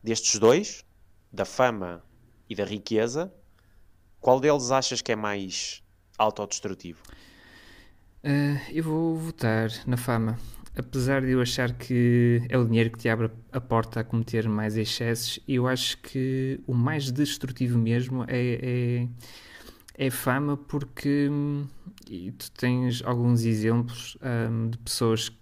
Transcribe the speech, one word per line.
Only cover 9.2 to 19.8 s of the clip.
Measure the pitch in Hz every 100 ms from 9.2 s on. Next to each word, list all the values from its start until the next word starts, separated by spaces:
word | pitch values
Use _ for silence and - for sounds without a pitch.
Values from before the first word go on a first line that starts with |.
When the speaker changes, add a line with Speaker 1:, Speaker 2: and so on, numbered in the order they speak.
| 160 - 117 110 113 117 -
Speaker 2:
na | 123
fama. | - 117 110 120 - - - -
Apesar | 123 135 127 135
de | 131
eu | 127
achar | 123 123 123
que | 120 - 123 120 120 120 120 120
é | 127
o | 117
dinheiro | 113 113
que | -
te | 120
abre | 113 110 110 -
a | 135
porta | 120 113 110 117
a |
cometer | 110 117 113 113 110
mais | 107 107 107
excessos, | 107 - 117 117 - - -
eu | 131 123
acho | 127 - -
que | - 135 131 131 131 135 -
o |
mais | 123 120 156 135
destrutivo | 127 147 - 131 123 123 120
mesmo | 113 117 127 127 120
é, | 123 123 120 127 123 120 120 123 120 - - - - - -